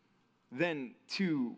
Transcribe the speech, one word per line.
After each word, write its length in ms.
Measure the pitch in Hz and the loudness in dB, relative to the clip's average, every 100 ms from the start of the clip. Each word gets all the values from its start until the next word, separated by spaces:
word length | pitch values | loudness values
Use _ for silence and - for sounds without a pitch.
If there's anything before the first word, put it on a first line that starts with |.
| _ _ _ _ _ | _ _ _ _ _
Then 420 | 123 170 151 123 - - | 0 0 0 -4 -10 -8
two 480 | - 185 147 120 | 0 2 2 0